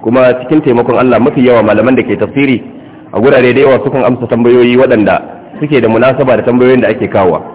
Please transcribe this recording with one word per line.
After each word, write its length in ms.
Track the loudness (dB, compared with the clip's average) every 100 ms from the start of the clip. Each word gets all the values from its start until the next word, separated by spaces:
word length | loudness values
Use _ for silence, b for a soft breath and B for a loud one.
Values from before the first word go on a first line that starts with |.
Kuma 240 | -2 2 2 0
cikin 160 | -2 -2
taimakon 380 | 0 0 0 0
Allah 200 | 0 2
mafi 200 | 0 0 2
yawa 160 | 2
malaman 320 | 2 0 0 0
da 80 |
ke 160 | -2 -4
tafsiri 400 | -4 -2 -2 -2 -6 -20 B B B
a 60 | -2
gurare 340 | 2 2 2 2
da 40 |
yawa 160 | 2 2
sukan 200 | 0 -2
amsa 240 | -2 -2 -2
tambayoyi 480 | 0 2 4 4 2
waɗanda 400 | 2 2 0 -2 -6 -20 -20 -12
suke 200 | -4 -2
da 80 | 0
munasaba 480 | 0 0 0 0 0
da 40 |
tambayoyin 380 | 0 0 2 2
da 60 | 0
ake 160 | -2 -4
kawowa. 320 | -2 0 -2 -8